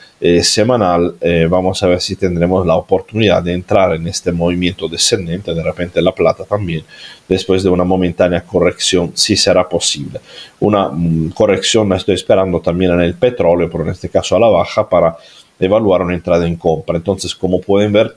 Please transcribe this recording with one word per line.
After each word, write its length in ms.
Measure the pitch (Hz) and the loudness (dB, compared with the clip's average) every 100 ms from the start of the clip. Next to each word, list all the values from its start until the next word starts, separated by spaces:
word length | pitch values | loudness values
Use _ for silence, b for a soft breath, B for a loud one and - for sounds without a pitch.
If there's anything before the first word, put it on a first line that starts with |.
| B B | B B
eh, 240 | 85 87 | 2 2
semanal. 720 | 80 110 113 120 92 87 87 - | 2 0 2 2 2 2 -2 -2
Eh, 280 | 85 85 82 | 0 2 2
vamos 320 | 90 92 90 | 2 0 0
a 60 | 92 | 0
ver 120 | 90 | 0
si 140 | - | -2
tendremos 500 | 95 95 85 87 92 | -4 -2 0 0 0
la 120 | 90 85 | 2 0
oportunidad 680 | - 95 - 107 104 85 | 0 -2 -2 0 2 2
de 100 | 87 | 0
entrar 420 | 90 - 101 92 | -6 0 2 2
en 120 | 82 82 | 0 -6
este 240 | - 90 | -6 -4
movimiento 560 | 85 87 90 87 85 80 | -2 -2 0 -2 -4 -8
descendente, 680 | 82 - 107 85 90 85 | -4 -2 -2 -4 -8 -6
de 100 | 82 | -4
repente 360 | 80 - 87 85 | -4 -6 -4 0
la 120 | 85 | 0
plata 320 | - 82 - | 2 0 0
también, 400 | - 104 90 80 - B B B - | -4 -4 -4 -6 -10 B B B -4
después 360 | 95 - 92 | -2 0 0
de 60 | 95 | 2
una 120 | 90 | 2
momentánea 600 | 90 95 87 - 90 87 | 2 0 0 0 0 0
corrección, 680 | - 90 87 - - 90 87 | -2 0 0 0 -2 0 -2
si 220 | - - 95 | -4 -2 0
será 320 | 98 90 87 | 2 2 0
posible. 520 | 85 - 76 69 - B B B _ | -2 -4 -6 -10 -14 B B B _
Una, 280 | 104 101 90 | 0 0 0
mm, 420 | 80 85 82 80 | -2 0 0 -2
corrección 580 | - 107 92 - 113 104 | 0 2 2 0 0 2
la 80 | 92 | 0
estoy 180 | - | 0
esperando 460 | 90 - 92 95 85 | -2 2 2 2 -2
también 320 | 87 87 92 | -2 0 2
en 80 | 87 | 2
el 140 | 87 | 0
petróleo, 540 | 87 127 - 87 87 82 | 0 -2 2 2 2 0
pero 140 | 82 | -4
en 80 | 80 | -6
este 180 | 90 87 | -8 -4
caso 280 | 92 - 92 | -4 0 2
a 40 | |
la 80 | 113 | 4
baja, 400 | 87 - 110 101 | 2 0 -2 0
para 280 | 87 85 - B B B _ | 2 2 -2 B B B _
evaluar 440 | 95 107 107 90 | 0 2 2 2
una 120 | 87 | 0
entrada 320 | 87 87 85 85 | -4 0 0 0
en 80 | |
compra. 420 | 85 85 80 82 85 | -2 -2 -2 -4 -4
Entonces, 360 | 101 95 87 | -4 -4 -6
como 260 | - 92 92 | -6 -2 -2
pueden 320 | - 98 104 | 0 0 2
ver 220 | 104 113 | 2 0